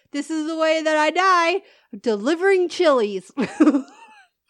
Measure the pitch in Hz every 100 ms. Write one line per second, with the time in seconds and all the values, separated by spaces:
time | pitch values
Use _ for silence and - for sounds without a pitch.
0 | _ 285 285 320 311 320 311 320 311 311
1 | 302 339 381 349 339 381 - _ _ 208
2 | 247 208 226 330 392 381 349 - 339 262
3 | 208 190 - - 202 - 294 269 - -
4 | 906 831 740 _